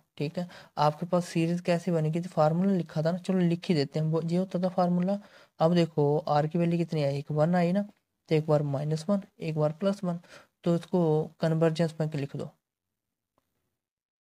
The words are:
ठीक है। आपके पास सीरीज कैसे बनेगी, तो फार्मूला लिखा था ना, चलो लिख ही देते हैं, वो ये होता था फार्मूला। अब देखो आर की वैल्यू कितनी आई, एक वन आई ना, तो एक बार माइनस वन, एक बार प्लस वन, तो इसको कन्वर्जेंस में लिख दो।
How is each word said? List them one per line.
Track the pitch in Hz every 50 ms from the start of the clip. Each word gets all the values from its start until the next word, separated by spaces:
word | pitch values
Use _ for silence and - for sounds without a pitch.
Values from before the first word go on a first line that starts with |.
| _ _ _ -
ठीक | 151 151 - 180
है। | 175 175 - - - - _ -
आपके | 147 151 151 - 175
पास | 175 - 175 175
सीरीज | - - 165 165 165 175 175
कैसे | 175 - 170 170 - 185
बनेगी, | 170 160 156 156 156 170
तो | 175 180
फार्मूला | - 165 151 156 160 170 185 196
लिखा | 196 180 165 - - 160
था | 156 160
ना, | 175 180
चलो | 180 - 185 185
लिख | 180 170 170 175 - -
ही | 180
देते | 147 139 139 - 156
हैं, | 156
वो | 156 160 160
ये | 160 165 170
होता | 180 190 190 - 175
था | 185 180
फार्मूला। | 180 - 180 175 180 175 180 185 202 202 - - - - - _ _ -
अब | 160 165 175
देखो | 175 165 160 - - 147 143 147 151 - -
आर | 147 147 147
की | 156 - 170
वैल्यू | 170 170 170 170
कितनी | 170 160 - 156
आई, | 143 139 139 143
एक | 143 -
वन | 151 151 151 170 180
आई | 180 170 170
ना, | 180 202 202 208 - _ _ _ _ _ _ -
तो | 165
एक | 156 156
बार | 160 151 147 151
माइनस | 143 139 131 147 151 160 156 - -
वन, | 202 196 196 - _ -
एक | 165 165 156 151
बार | 151 151 156
प्लस | - 202 196 196 202 -
वन, | 175 170 175 - - - - - _ _ _ -
तो | 175 170
इसको | 170 170 - - 180 170 156 151 156 156 - - -
कन्वर्जेंस | - 160 160 160 165 165 160 156 170 160 160 -
में | 156 156 156
लिख | 143 139 139 -
दो। | 139 - 151 - _ _ _ _ _ _ _ _ _ _ _ _ _ _ _ _ _ _ _ _ _ _ _ _ _ _ _ _ _ _ _ _ _